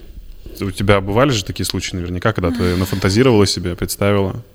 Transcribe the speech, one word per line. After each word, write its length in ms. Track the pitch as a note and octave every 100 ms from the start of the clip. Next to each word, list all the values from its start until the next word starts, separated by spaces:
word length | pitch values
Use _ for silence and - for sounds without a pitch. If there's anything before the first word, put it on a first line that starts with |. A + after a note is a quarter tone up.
| - - - - - -
У 120 | G2
тебя 300 | - G2 G2
бывали 280 | F#2+ G#2 C#3+
же 120 | A2+
такие 220 | F#2 F#2+ F2+
случаи 300 | F#2+ - F#2
наверняка, 360 | F2 F2+ A2
когда 160 | G#2+ F2
ты 260 | - F2+ F2+
нафантазировала 680 | F#2 F#2+ G2 G2+ C3 G#2+ F#2+
себе, 300 | - F2+ F2
представила? 580 | G2 - G2+ G2+ G2 A2+ -